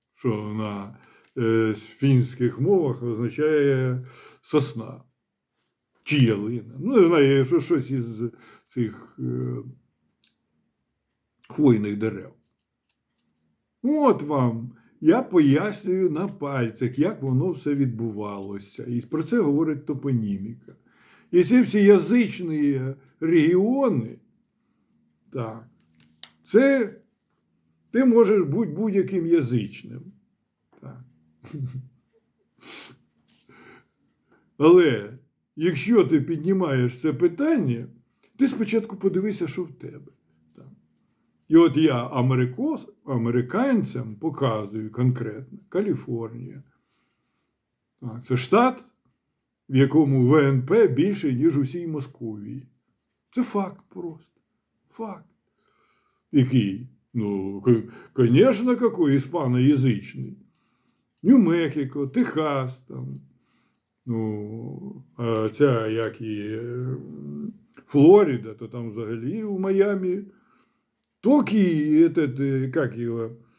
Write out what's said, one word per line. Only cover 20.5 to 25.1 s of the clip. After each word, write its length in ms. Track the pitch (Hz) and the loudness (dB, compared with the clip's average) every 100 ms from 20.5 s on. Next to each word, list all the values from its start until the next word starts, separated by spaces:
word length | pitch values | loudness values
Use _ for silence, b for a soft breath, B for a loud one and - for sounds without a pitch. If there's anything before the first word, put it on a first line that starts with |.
| 120 - - b b b b b | -14 -20 -20 b b b b b
І 120 | 175 | 2
ці 180 | 175 247 | 4 4
всі 220 | 220 208 | 4 4
язичні 1000 | 202 196 160 240 202 - 175 151 143 135 131 135 b b | 8 6 6 2 2 -4 -6 0 0 0 -4 -8 b b
регіони, 1000 | 160 170 151 185 214 269 262 139 110 - _ _ _ _ _ _ _ _ _ | 0 4 4 4 2 0 0 -2 -4 -12 _ _ _ _ _ _ _ _ _